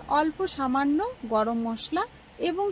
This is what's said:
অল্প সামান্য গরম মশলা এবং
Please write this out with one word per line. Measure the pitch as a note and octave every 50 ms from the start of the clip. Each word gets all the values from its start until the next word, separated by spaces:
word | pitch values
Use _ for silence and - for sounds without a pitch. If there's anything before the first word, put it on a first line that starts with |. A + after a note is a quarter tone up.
| - -
অল্প | C#4 D4 D#4 D#4+ D4+ - F#4+
সামান্য | F4+ - C#4+ C4+ B3+ B3+ C4+ C#4 C#4+ D4 D#4 G#4 B4 B4+ - - A3
গরম | A3+ G#3+ G#3+ A3+ A#3 A#3
মশলা | A#3 A3+ A3+ A3 - - D#4 F4 G#4+ A#4+ - - - - - -
এবং | - F4 E4 F#4 G4+ G4+